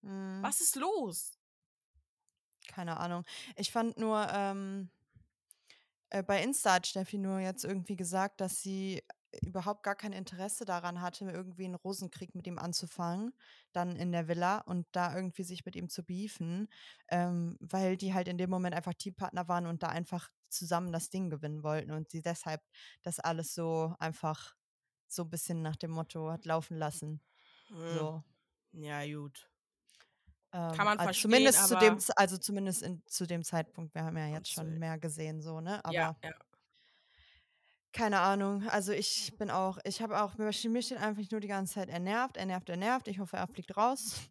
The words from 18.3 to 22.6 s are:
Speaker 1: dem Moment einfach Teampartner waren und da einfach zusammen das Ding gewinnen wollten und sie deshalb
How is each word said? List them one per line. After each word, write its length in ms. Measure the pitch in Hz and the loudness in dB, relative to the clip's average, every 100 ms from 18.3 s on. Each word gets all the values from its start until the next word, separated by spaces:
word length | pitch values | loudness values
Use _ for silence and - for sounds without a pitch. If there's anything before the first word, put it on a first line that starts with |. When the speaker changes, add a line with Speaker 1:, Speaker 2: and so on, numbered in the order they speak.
| 175 | 0
Speaker 1:
dem 100 | 180 | 2
Moment 240 | 185 180 | 2 2
einfach 200 | 170 180 | 0 -4
Teampartner 520 | 170 196 185 190 175 175 | -4 -6 -4 -4 -2 2
waren 180 | 175 170 | 2 2
und 160 | 165 | -2
da 60 | 165 | -2
einfach 420 | 165 170 175 - _ _ | -2 -2 -6 -8 _ _
zusammen 440 | - 165 170 180 | -6 0 0 2
das 180 | 165 - | -2 -2
Ding 180 | 190 185 | -2 -2
gewinnen 340 | 151 151 151 | -2 -4 -2
wollten 280 | 151 151 - | 0 0 0
und 180 | 156 156 | -4 -4
sie 120 | 165 | -4
deshalb 400 | 165 170 - 156 | -4 -4 -4 -6